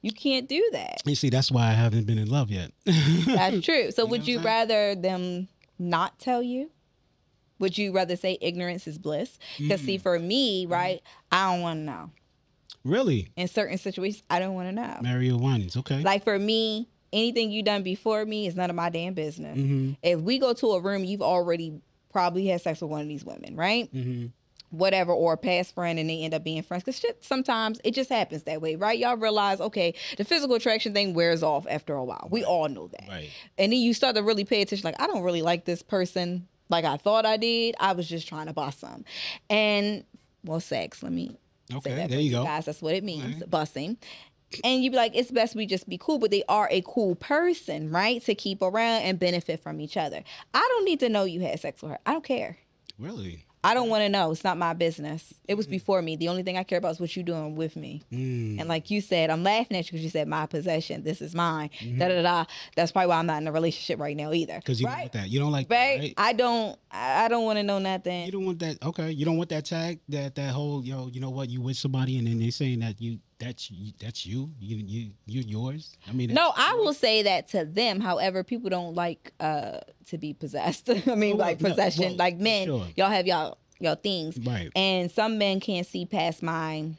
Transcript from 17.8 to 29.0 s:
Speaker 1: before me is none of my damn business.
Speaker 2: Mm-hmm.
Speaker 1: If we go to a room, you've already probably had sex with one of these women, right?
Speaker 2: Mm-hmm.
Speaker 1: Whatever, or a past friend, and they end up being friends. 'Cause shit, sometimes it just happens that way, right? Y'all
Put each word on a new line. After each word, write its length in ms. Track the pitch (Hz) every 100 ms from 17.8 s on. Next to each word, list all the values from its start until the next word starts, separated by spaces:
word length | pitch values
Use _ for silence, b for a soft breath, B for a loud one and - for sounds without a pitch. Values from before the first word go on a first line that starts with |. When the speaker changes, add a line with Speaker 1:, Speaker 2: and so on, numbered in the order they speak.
Speaker 1:
before 420 | 185 190 226 214
me 220 | 214 214 202
is 100 | 180
none 140 | 180
of 60 | 175
my 140 | 170
damn 240 | 165 175
business. 420 | 185 151 165 156 131
Speaker 2:
Mm-hmm. 340 | 139 139 135 139
Speaker 1:
If 180 | 170 170
we 180 | 170 254
go 140 | 254
to 180 | 233 240
a 80 | 190
room, 240 | 185 196
you've 180 | 185 202
already 580 | 151 180 175 170 165 151 _ _ _
probably 340 | 196 180 175 196
had 140 | 175
sex 200 | 180 160
with 100 | 156
one 100 | 151
of 60 | 151
these 160 | 147
women, 320 | - 50 50 156
right? 360 | 175 226 233
Speaker 2:
Mm-hmm. 320 | 135 127 123 120 - _ _ -
Speaker 1:
Whatever, 420 | 160 190 190 175
or 220 | 175 165
a 20 | 160
past 360 | 226 180 180
friend, 260 | - 175 165
and 100 | 156
they 120 | 160
end 120 | 160
up 80 | 160
being 200 | 165 160
friends. 180 | - 180
'Cause 160 | 220 254
shit, 260 | 466 466
sometimes 560 | - 262 262 233 220 226
it 100 | -
just 160 | 240 254
happens 320 | 240 190 156
that 180 | 156 156
way, 140 | 160
right? 240 | 160 208
Y'all 180 | 226